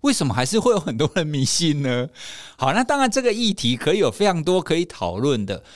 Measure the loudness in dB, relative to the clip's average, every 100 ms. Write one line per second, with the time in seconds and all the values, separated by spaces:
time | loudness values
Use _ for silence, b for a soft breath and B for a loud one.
0 | 0 0 0 0 0 2 2 2 0 -2
1 | -2 0 -2 -2 0 0 0 0 0 -2
2 | -4 B B B B B 0 2 2 2
3 | 2 2 0 0 -2 0 -2 0 0 2
4 | 2 2 0 2 2 0 2 0 -2 -4
5 | -4 -2 0 0 -2 -6 -10